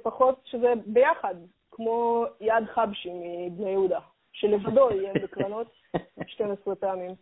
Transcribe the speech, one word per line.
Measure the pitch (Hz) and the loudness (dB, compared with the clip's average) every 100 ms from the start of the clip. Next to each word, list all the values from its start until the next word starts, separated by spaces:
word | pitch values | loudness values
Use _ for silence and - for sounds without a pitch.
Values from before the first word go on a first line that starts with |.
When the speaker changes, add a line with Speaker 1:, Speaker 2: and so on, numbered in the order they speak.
Speaker 1:
פחות, | 226 - 254 262 | -2 2 2 2
שזה | - 240 240 240 196 | -4 0 2 0 2
ביחד, | 220 277 330 208 185 170 _ _ | 4 4 4 -2 -8 -14 _ _
כמו | - 226 233 233 233 233 - | -8 -4 0 0 0 -2 -2
יד | 214 226 220 | 0 0 0
חבשי | - 220 202 180 | 0 -2 -2 -10
מבני | 175 175 175 175 175 202 | -10 -8 -8 -8 -6 -2
יהודה, | 196 190 175 - _ _ | 2 2 0 -6 _ _
שלבדו | - 208 226 202 220 262 | -2 2 2 4 4 6
איים | 196 196 196 | 4 -2 -4
בקרנות | 190 - 196 214 233 _ _ 175 | -4 -6 -4 -4 -8 _ _ -8
Speaker 2:
<laughs> | - - 160 | -8 -14 -12
Speaker 1:
שתים | - 208 | -6 -4
עשרה | 196 202 | -4 -6
פעמים. | 190 196 190 180 185 | -4 -4 -4 -8 -14